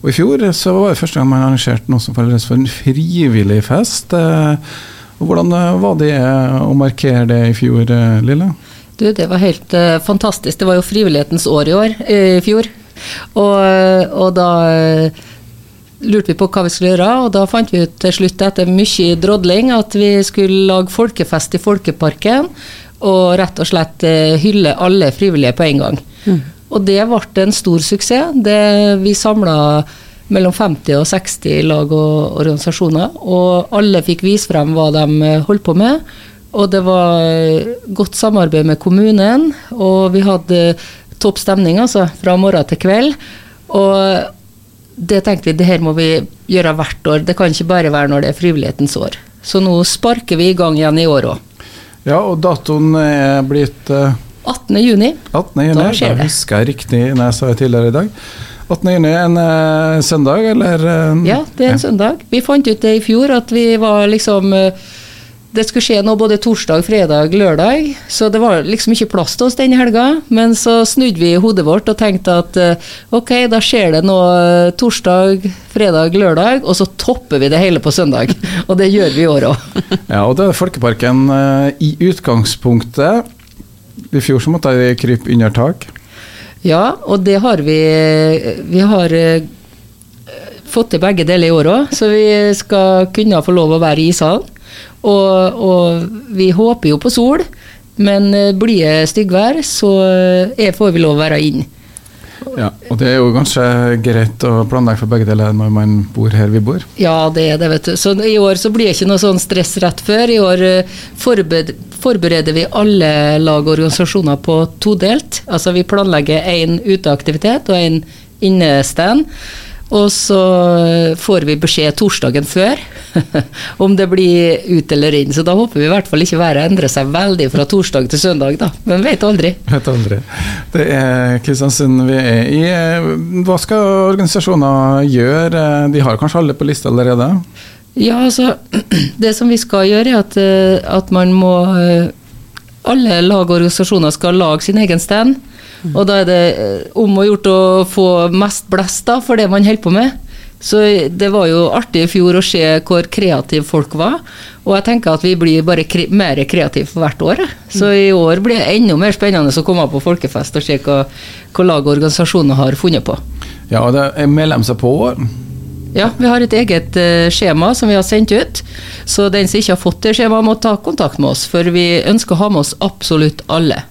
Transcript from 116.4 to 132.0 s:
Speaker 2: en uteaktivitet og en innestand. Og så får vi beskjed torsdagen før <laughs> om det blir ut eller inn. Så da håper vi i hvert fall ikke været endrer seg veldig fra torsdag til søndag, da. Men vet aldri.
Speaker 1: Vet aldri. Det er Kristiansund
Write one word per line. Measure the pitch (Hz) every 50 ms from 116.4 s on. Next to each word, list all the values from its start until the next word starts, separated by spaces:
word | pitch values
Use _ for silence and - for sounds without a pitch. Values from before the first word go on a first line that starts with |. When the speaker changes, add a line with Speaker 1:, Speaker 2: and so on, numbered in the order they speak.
| 165
Speaker 2:
en | 185 175 165 160 160 170 170
uteaktivitet | - 214 190 185 - 156 143 139 - - 151 156 - 214 240 294 - -
og | 190
en | 180 170 165 160 160 156 - - - - - - -
innestand. | - 190 190 185 170 156 139 139 135 - - - 170 190 233 294 302 - - - - - - - - - - - - -
Og | - 208 208 202
så | 196 - - - 202 190 185 185 185 180 175 175 175 170 170 170 170 170 165 165 165
får | 170 - - 196 180 151
vi | 147 151
beskjed | 147 165 156 - - 151 151 147
torsdagen | - 220 196 - - - 123 123 143
før | 143 - - 185 190 226 277 - - - - - - - - 165 143 -
<laughs> | - - 117 - - - - - - - 190
om | 196 196
det | 190 196 180
blir | 185 185 190 175 175 175 170 170 160 - -
ut | - 180 160 151 -
eller | 156 147 147 156 147
inn. | 147 139 139
Så | 139 156 160
da | 175 180
håper | 202 233 233 - 147
vi | 147
i | 156
hvert | 185 202 185 -
fall | - 156 170
ikke | - - 160
været | 175 165 143 139 156
endrer | 170 196 185 160 131
seg | - 143 135 139
veldig | 147 170 196 202 185 175 147 131
fra | 127 143 143 -
torsdag | 208 196 180 - - 135 127 123
til | - 143
søndag, | 160 185 175 147 135 135 147 -
da. | 233 170 - - -
Men | 226 175 185 196
vet | 302 302 -
aldri. | 220 208 214 180 165 175 180 - - -
Speaker 1:
Vet | - 139 - 139
aldri. | 131 120 110 101 104 101 - - - - - - 202 170 - -
Det | - - 147 156
er | 143 135 135 127 127 127 123 123 123 120
Kristiansund | 120 - 139 127 139 139 123 - 143 135 131 127